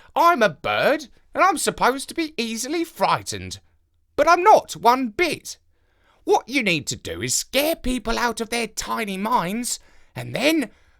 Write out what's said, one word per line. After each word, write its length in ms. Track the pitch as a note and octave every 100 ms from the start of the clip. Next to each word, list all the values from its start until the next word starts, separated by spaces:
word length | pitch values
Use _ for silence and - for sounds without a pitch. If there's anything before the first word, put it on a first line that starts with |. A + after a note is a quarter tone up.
| - -
I'm 260 | E4 E4+
a 80 | G#3+
bird, 580 | D3+ - G#2 D#3+ D4+ C#4+ _ _
and 100 | -
I'm 140 | F4 E4+
supposed 520 | - - G3+ C4+ -
to 60 | -
be 180 | D#4+ -
easily 460 | A#3 A3+ B3 E4+
frightened. 760 | E4 - F#3 D#3+ G2 G2+ F#2 - - _ _ _ _ -
But 120 | D4+
I'm 160 | F4
not 320 | F#4 F#4+ - D#3
one 340 | A3+ B3 C4
bit. 480 | G#3 F4 C4 - - _ _ _ _ _ _
What 260 | - G4 -
you 140 | C4+
need 240 | G#3+ E3 A#2
to 80 | G2+
do 260 | - E2
is 140 | A#2 -
scare 400 | - B3+ D4 E4
people 420 | - B3+ A3 A3+
out 240 | A#3+ A3+
of 80 | A3
their 180 | A#3+ A3+
tiny 500 | - - A3+ A3 F#3+
minds, 600 | G#3 B3 F3 G#3+ A#3+ - - - - -
and 200 | B2 B2
then 360 | C4 D#4+ A#3+ - _ _